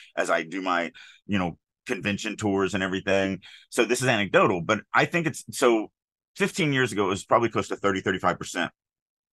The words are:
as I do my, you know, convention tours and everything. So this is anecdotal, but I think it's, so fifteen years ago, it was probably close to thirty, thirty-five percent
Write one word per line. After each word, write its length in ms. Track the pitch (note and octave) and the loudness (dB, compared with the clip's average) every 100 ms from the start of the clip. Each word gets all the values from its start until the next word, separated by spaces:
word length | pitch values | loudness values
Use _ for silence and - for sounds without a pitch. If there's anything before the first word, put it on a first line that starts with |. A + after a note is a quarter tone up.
| - - | -10 -4
as 140 | F2+ | -2
I 140 | E2+ | -2
do 180 | E2 F#2 | -2 -6
my, 300 | F#2 F2 E2+ - - - - | -2 -2 -4 -8 -20 -20 -6
you 120 | G2 | -2
know, 200 | F2 D#2 _ _ | -2 -6 _ _
convention 540 | - A2 G2+ G2+ A2 F#2+ | -8 -6 -4 -4 -6 -4
tours 340 | G#2 G2 F#2+ | -2 0 0
and 100 | G2 | 0
everything. 580 | F#2+ F#2+ G2 G2 F#2+ F#2 - - _ | -2 -2 0 0 0 -2 -10 -20 _
So 160 | - | 0
this 160 | A2 A#2+ | 0 2
is 80 | C3 | 0
anecdotal, 540 | A2 F#2+ E3+ E3 F#2 | 0 2 4 4 2
but 180 | E2 G#2+ - | 0 -2 0
I 100 | A#2+ | 0
think 220 | C#3+ E3+ D#3 | 2 0 -2
it's, 180 | - - | -6 -10
so 380 | - B2+ A2 G2 _ _ _ _ | 2 4 4 0 _ _ _ _
fifteen 380 | - G3 - D3+ | -4 -2 0 0
years 180 | C3+ B2 | 2 0
ago, 140 | G#2 | 0
it 40 | G2 | 0
was 180 | G2 - | 0 2
probably 240 | A#2 A#2 | 2 2
close 180 | A2 - | -2 -4
to 80 | F#2+ | -2
thirty, 240 | G2+ F#2+ | 0 0
thirty-five 380 | G2+ F#2 F#2 E2+ | 0 0 0 -2
percent 340 | - F#2 D#2 - _ _ _ _ _ | -4 -6 -6 -8 _ _ _ _ _